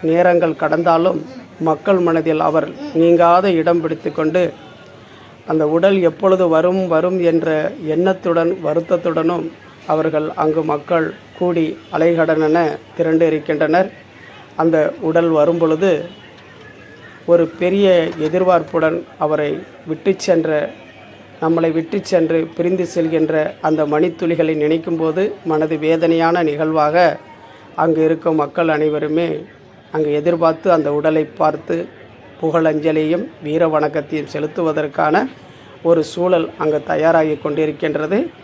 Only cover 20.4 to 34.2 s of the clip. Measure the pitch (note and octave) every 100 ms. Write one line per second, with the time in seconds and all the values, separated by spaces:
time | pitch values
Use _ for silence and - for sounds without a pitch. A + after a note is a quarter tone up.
20.4 | D#3 D3+ - - - - - - - -
21.4 | D#3+ E3 E3 D#3+ D#3+ G#3 - F3+ D#3+ E3
22.4 | E3 - E3+ F#3 F3 - D#3+ D#3+ D#3 D#3
23.4 | D3+ - D#3+ D#3 D3 D3+ E3+ E3 E3+ E3
24.4 | D#3+ D#3 D3+ E3 E3 E3 D#3+ D#3+ G3+ -
25.4 | F3 D#3 D#3 D#3 D#3 E3 E3 E3 E3 F3
26.4 | D#3+ D3 D#3 D#3+ D3+ E3 F3 - - -
27.4 | - - - - D#3+ D#3+ D#3+ D#3+ E3+ D#3+
28.4 | C#3+ - E3 D3+ D#3 D3+ D3+ D#3 E3+ D3+
29.4 | D#3+ - - - - D#3+ D3+ D3 D3+ E3+
30.4 | E3 D#3+ G3 E3+ D3 D3 D#3 D#3 D3+ -
31.4 | D#3 D3+ - E3+ F3 - - - - -
32.4 | E3 E3 D#3+ D3+ D#3 D#3 D#3 F3 - -
33.4 | D3+ D#3 E3 D#3 D3+ D3+ D3 D#3